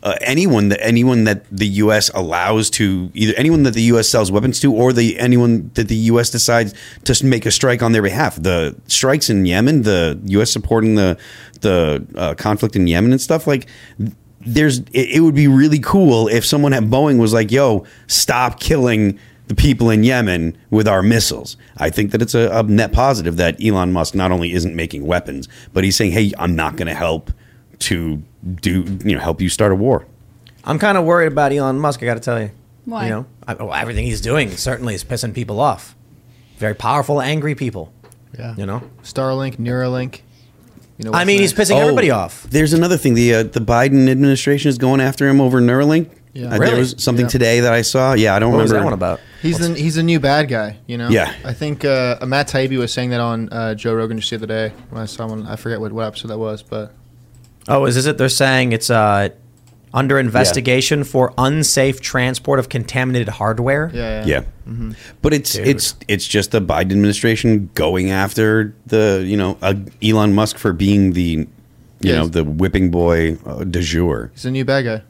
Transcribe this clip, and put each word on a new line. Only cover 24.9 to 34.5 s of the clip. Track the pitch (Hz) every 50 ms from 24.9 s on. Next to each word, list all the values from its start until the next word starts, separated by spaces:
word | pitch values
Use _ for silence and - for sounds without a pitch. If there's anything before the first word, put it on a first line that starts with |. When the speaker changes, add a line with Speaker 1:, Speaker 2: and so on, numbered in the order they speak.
| - 73 71
Speaker 1:
weapons, | 73 87 87 - - 67 69 67 - - - - -
but | - 92 95
he's | 98 92
saying, | - 110 98
"Hey, | 82 110 107 101 101 -
I'm | - 87 87 80
not | 80 78 78
gonna | - 87 82 78
help | 73 85 82 80 80 - - - _ - _ _ - _ _ - _
to | - - 98 85 82 80 78 73 76 _ _ _ - 90 92
do, | 85 - 98 87 95 87 87 98 92 -
you | 104 95
know, | 69
help | - 85 80 -
you | 95 90
start | - - 107 104
a | 95
war." | 92 101 127 131 - - - - _ _ - - _ _ - - _ _
Speaker 2:
I'm | - 151 156
kinda | 202 208 196 190
worried | 170 160 170 175 170 160
about | 143 147 147 139 139
Elon | 143 139 135 131 135
Musk, | 151 151 143 123 -
I |
gotta | 120 117 117
tell | 113 - 120 117
you. | 110 101 - - _ _ _ _ _
Speaker 3:
Why? | - 226 220 202
Speaker 2:
You | 113
know, | 110 107 131 - - - - -
I, | 117
well, | - 120 101 76
everything | 71 107 113 117 101 -
he's | 123 117 107
doing | 95 110 127 156 139 104